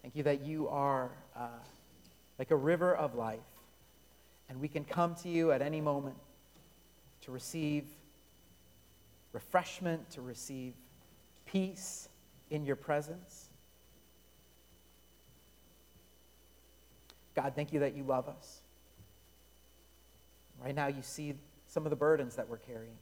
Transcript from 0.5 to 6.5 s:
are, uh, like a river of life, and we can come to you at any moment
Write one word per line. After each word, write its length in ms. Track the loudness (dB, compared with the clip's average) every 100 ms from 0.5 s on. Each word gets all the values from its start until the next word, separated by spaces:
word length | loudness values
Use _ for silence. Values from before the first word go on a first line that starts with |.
| -2 -2
are, 480 | 2 2 2 0 -8 -16 -10
uh, 220 | -10 -10 -18 -20 -20 -20 -20 -20 -20 -8
like 120 | 4
a 60 | 6
river 400 | 6 6 6 4
of 180 | 2
life, 260 | 0 -2 -4 -12 -20 -20 -20 -20 -20 -20 -20 -20 -20 -14
and 120 | -6
we 80 | -4
can 160 | -4
come 300 | -2 2 2 2
to 120 | 0
you 240 | 4 6
at 80 | 6
any 200 | 4 2
moment 380 | 2 0 -2 -10 -18 -20 -20